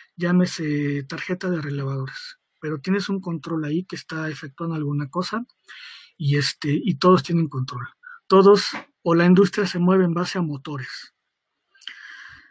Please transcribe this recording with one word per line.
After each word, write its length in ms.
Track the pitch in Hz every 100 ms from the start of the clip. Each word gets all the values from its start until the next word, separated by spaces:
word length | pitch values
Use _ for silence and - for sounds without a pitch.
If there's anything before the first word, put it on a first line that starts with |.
| - -
llámese 880 | 170 180 180 - 156 147 143 143
tarjeta 440 | 139 156 - 185 185
de 120 | 170
relevadores. 800 | 147 143 139 135 131 - - - _ _
Pero 200 | 156 151
tienes 280 | 185 196 190
un 120 | 196
control 440 | 185 165 - 160
ahí 200 | 151 160
que 100 | 185
está 340 | 156 - 160 156
efectuando 440 | 143 147 - 170
alguna 340 | 160 143 147 143
cosa 380 | 170 180 220 247 _ _ - - - - -
y, 220 | 143 143
este, 320 | 139 - 151
y 240 | 147 202 139
todos 260 | 180 185
tienen 240 | - 170 160
control. 400 | 135 131 127 120 - - - -
Todos, 440 | 190 196 202 - - - _
o 120 | 175
la 120 | 170 175
industria 380 | 185 196 -
se 140 | 190 180
mueve 280 | 180 190 180
en 60 |
base 260 | 165 175 190
a 40 |
motores. 720 | 165 139 147 143 131 - - _ _ _ _ _ _ _ - - - - - - _